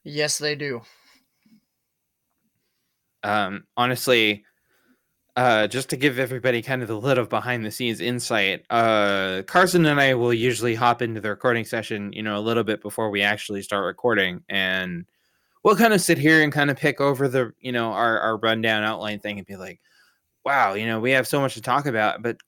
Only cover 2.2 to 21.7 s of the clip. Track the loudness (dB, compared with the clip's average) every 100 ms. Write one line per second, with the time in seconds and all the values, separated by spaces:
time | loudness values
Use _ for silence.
2.2 | _ _ _ _ _ _ _ _ _ _
3.2 | -2 -2 -2 -6 _ -2 -2 0 2 4
4.2 | 4 0 _ _ _ _ _ _ _ _
5.2 | _ 0 2 4 2 -2 -4 0 0 0
6.2 | -4 -2 0 0 -2 -6 -4 -4 0 0
7.2 | 2 -4 -2 -4 -6 -4 -4 -2 -4 -4
8.2 | -2 0 0 -2 -2 2 4 4 2 0
9.2 | -2 -4 0 2 4 4 4 4 4 4
10.2 | 2 2 0 0 -2 2 2 2 -2 -4
11.2 | -6 -2 0 0 -2 -6 -6 -8 -8 -8
12.2 | -6 -4 0 0 0 -4 -6 -6 -2 2
13.2 | 0 0 -6 -10 -4 -4 -4 -2 0 2
14.2 | 0 -4 -6 -4 -2 -2 -4 -8 -12 _
15.2 | _ _ _ _ 2 4 4 4 2 2
16.2 | 6 6 4 2 0 0 -2 0 0 0
17.2 | 0 0 -2 -6 -6 -4 -2 0 0 2
18.2 | 0 0 0 0 2 0 0 -4 -6 -6
19.2 | -8 -10 -12 -14 -14 -16 _ _ _ _
20.2 | _ _ -2 0 0 0 -2 -2 2 2
21.2 | 2 0 -2 -4 -2